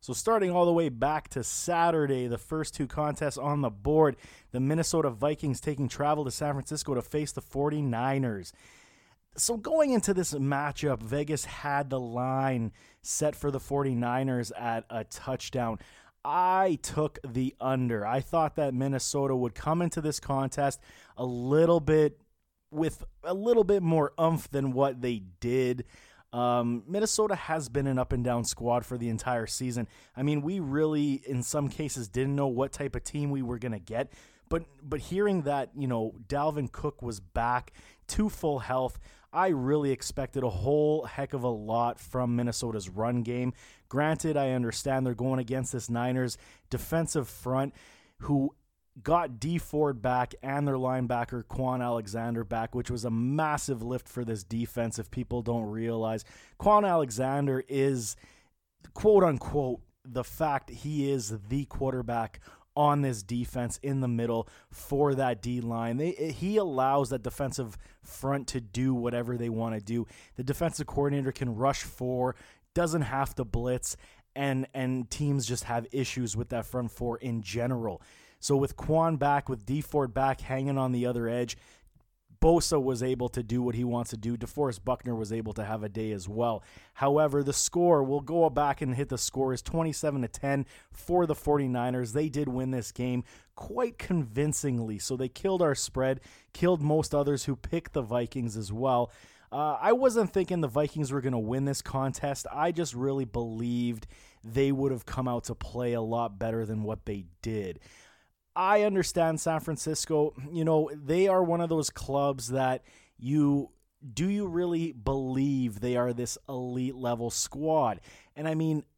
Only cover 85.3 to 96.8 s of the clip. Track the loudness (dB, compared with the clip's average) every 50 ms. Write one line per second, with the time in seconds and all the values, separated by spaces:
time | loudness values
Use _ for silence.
85.3 | -4 -4 -4 -4 -4 -6 -4 -4 -4 -4 -4 -6 -4 -4 -4 -2 -4 -4 -6 -6
86.3 | -2 0 0 0 0 -2 -6 -12 -20 -20 -20 -20 _ 0 2 4 6 6 4 4
87.3 | 4 2 0 2 0 0 0 0 2 4 6 6 8 6 6 2 0 -2 -2 -2
88.3 | 2 4 4 4 4 2 2 2 0 0 -2 -2 -2 -2 -2 -2 -2 -4 -4 -4
89.3 | -2 0 0 0 0 -2 -6 -4 -2 0 0 0 -2 -2 -2 -2 0 0 -2 -4
90.3 | -4 -4 -2 0 0 0 0 -4 -8 -20 -20 _ -20 -20 -4 0 2 4 4 4
91.3 | 2 -2 2 2 4 4 4 2 0 0 0 0 0 0 -2 -2 0 0 -2 0
92.3 | 0 -2 -2 0 0 -2 -2 -2 -2 -4 -4 -6 -6 -4 -2 0 0 -2 -2 -4
93.3 | -12 -20 -20 _ _ -16 -12 -8 -2 -2 -2 -2 -2 -6 -4 0 0 0 0 0
94.3 | 0 0 0 0 0 0 0 0 0 0 -2 -4 -4 -6 -4 -4 -2 -2 -2 -4
95.3 | -6 -2 -2 0 2 4 4 4 4 2 -2 -4 -2 0 2 2 2 0 -4 -18
96.3 | -20 -20 -20 _ _ 2 4 4 4 4